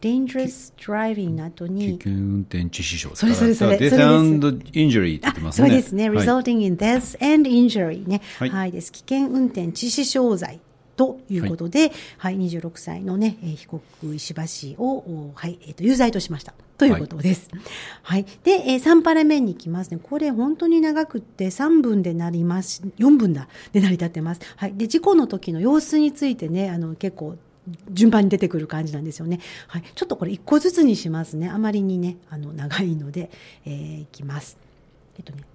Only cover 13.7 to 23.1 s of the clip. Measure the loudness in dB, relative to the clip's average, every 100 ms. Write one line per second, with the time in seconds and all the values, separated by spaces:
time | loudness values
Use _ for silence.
13.7 | -14 -14 _ -10 -10 -10 -10 -10 -10 -14
14.7 | -6 -4 -4 -8 -12 -12 -10 -10 -10 -16
15.7 | -4 0 4 2 2 -6 -10 -12 -20 _
16.7 | _ 4 4 -2 -2 0 0 -2 -16 -16
17.7 | -16 -16 -18 -2 -2 -2 -4 2 2 2
18.7 | 0 6 6 6 4 4 4 2 -4 -6
19.7 | -6 -6 -10 -8 -4 -2 -2 -2 0 2
20.7 | 4 2 0 -2 -6 -12 -6 -6 -2 4
21.7 | 4 4 2 0 -2 -2 -2 -2 -2 -4
22.7 | -8 -10 2 6